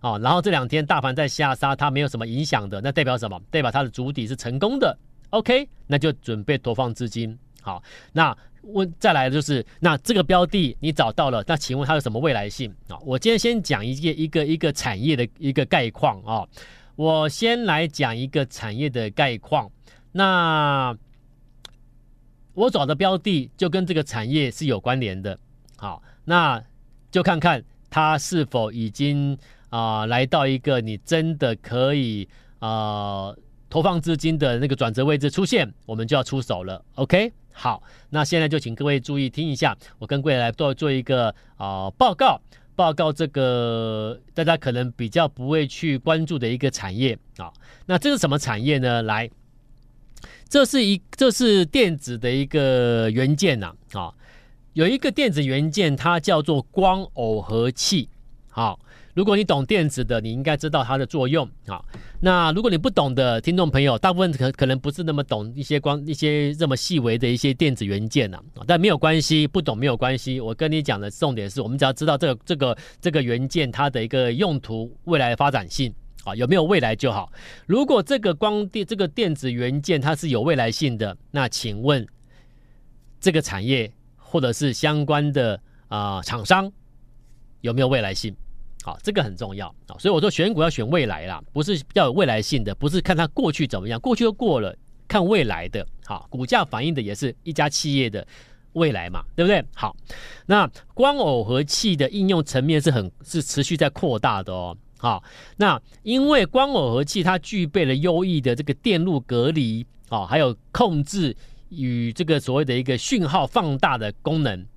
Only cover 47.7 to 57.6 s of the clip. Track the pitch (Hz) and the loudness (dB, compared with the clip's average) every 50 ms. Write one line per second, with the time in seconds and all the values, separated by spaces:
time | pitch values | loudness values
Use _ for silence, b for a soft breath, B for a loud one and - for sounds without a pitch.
47.7 | b b b b 185 185 - 294 285 233 - 156 135 147 - - 117 104 113 143 | b b b b -2 0 2 2 0 2 2 2 0 0 0 -2 -4 -2 0 0
48.7 | 151 139 127 123 120 117 113 110 107 107 117 117 - - - - _ - _ _ | 0 2 2 2 0 0 0 0 -2 -2 -2 -6 -10 -20 -20 -20 _ -20 _ _
49.7 | - - - - - - - - - B B B B B B B - 285 277 240 | -20 -20 -20 -20 -20 -20 -20 -20 -20 B B B B B B B 4 4 4 6
50.7 | - 269 240 196 202 185 - - - - 269 262 208 - 254 233 208 196 180 151 | 4 2 4 4 2 0 -2 -10 -2 2 2 2 4 4 4 4 6 4 4 4
51.7 | - 226 240 185 165 143 - - 123 113 113 123 123 135 139 139 - 151 139 135 | 4 2 2 2 2 -2 -6 -8 -8 -4 -2 -2 0 0 -2 0 0 0 2 4
52.7 | 131 127 123 120 120 117 113 113 110 120 131 135 151 143 202 190 139 117 98 85 | 4 4 4 2 2 2 2 2 2 2 2 2 2 2 2 2 2 0 -4 -8
53.7 | 82 - - - - 104 90 82 - b b b b b b b b b b - | -10 -14 -20 -12 -10 -8 -8 -8 -12 b b b b b b b b b b -10
54.7 | _ 156 160 180 247 269 - 294 - - 294 247 170 147 151 135 131 139 147 160 | _ 2 2 2 2 2 0 -2 0 2 0 2 2 0 0 0 0 0 0 0
55.7 | 151 208 196 160 139 131 - 170 175 170 151 - 185 156 151 - 160 143 - - | 0 0 2 2 2 2 2 2 2 2 2 2 2 2 2 2 0 0 0 -2
56.7 | - - 190 190 185 190 190 - - - 120 110 110 107 95 - 110 113 | -2 2 4 4 4 2 -2 -8 -8 -4 -2 0 0 -2 -2 -2 0 0